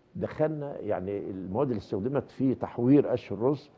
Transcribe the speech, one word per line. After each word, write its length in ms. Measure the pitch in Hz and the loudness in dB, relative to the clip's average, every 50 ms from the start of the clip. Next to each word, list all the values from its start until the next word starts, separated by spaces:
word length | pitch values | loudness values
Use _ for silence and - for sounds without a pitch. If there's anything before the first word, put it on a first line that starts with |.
| _ _ - | _ _ -8
دخلنا 640 | 170 156 - - - 156 156 160 151 143 143 - - | -6 -6 -4 -2 0 0 0 0 -2 -6 -8 -8 -6
يعني 500 | - 101 101 90 92 95 101 101 76 87 | -4 -4 -2 -2 -2 -2 -4 -4 -4 -6
المواد 380 | 101 95 92 92 92 117 147 135 | -8 -8 -6 -4 0 0 0 0
اللي 120 | 120 101 | 0 -2
استخدمت 520 | - - - 101 95 127 143 135 - - | -4 -4 -4 -4 -2 -2 -2 -2 -4 -4
في 240 | - - 131 135 117 | -4 -2 0 0 0
تحوير 520 | - - 90 - - 120 127 143 147 127 - | 0 -2 -6 -4 2 4 6 8 8 6 6
قش 240 | 120 107 - - | 2 -2 -2 -4
الرز 380 | 107 95 113 135 151 139 - - - | -4 0 0 0 0 0 -4 -12 -20